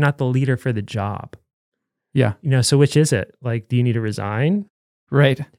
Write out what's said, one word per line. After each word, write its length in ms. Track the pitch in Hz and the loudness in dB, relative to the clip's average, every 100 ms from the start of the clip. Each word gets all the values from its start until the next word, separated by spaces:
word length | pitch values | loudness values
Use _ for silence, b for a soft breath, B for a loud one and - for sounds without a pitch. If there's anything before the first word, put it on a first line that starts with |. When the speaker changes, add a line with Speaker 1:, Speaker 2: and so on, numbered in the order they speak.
| 147 | 0
Speaker 1:
not 120 | 143 | 0
the 80 | 131 | -2
leader 300 | 131 135 123 | 0 0 -2
for 160 | 131 | -2
the 100 | 107 | -4
job. 540 | 101 107 101 98 - - _ _ _ _ _ _ _ | -6 -6 -6 -8 -12 -20 _ _ _ _ _ _ _
Speaker 2:
Yeah. 200 | 139 120 - | 0 0 0
Speaker 1:
You 80 | 147 | 0
know, 120 | 131 | 0
so 140 | 117 143 | 2 2
which 200 | 143 147 | 4 2
is 160 | 156 | 2
it? 220 | 107 - _ | 0 -4 _
Like, 280 | 127 117 - | -6 -6 -2
do 80 | 123 | 0
you 80 | |
need 80 | 120 | 0
to 80 | 113 | -2
resign? 680 | 107 101 101 107 147 202 202 _ _ _ _ | -4 -6 -6 -2 0 -2 -6 _ _ _ _
Speaker 2:
Right. 300 | 139 139 135 143 | 2 4 2 -6